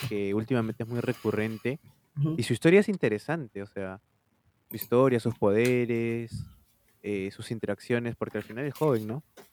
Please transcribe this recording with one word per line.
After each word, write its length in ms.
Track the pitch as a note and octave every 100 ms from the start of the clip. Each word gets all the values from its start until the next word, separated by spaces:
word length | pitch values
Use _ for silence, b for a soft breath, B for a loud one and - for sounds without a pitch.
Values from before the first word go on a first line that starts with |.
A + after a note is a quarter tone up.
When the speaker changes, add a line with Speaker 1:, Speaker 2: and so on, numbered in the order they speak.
| A#2+
Speaker 1:
que 260 | G#2 G2+
últimamente 500 | G#2+ A2 B2 A2 -
es 60 | A2+
muy 100 | A#2+
recurrente 800 | B2 - A2 G#2 A2 A2 A#2+ D3+ - _ _ C#3+
Speaker 2:
Ujú. 180 | D#3 D#3
Speaker 1:
y 60 |
su 100 | A2+
historia 260 | A#2+ E3 G3
es 80 | G#3
interesante, 720 | F#3+ A#2+ G#2 - E3 A#2+ G2
o 40 | G2
sea, 320 | G2 F#2+ F#2+ _ _ _ _ _ _ -
su 60 | A2
historia, 440 | - A#2+ C3+ A#2+
sus 160 | A2+ -
poderes, 1080 | G#2 G#2+ B2 B2 A#2 A#2 A#2 A#2 A2+ - - - _ _ _ _
eh, 300 | G2+ G2+ G2
sus 180 | - -
interacciones, 640 | A#2 G2+ G2+ - A#2+ A#2+ -
porque 220 | - G#2+
al 60 |
final 220 | - A2 C#3+
es 80 |
joven, 340 | - D#3 A#2 G#2+
¿no? 160 | C3 - - -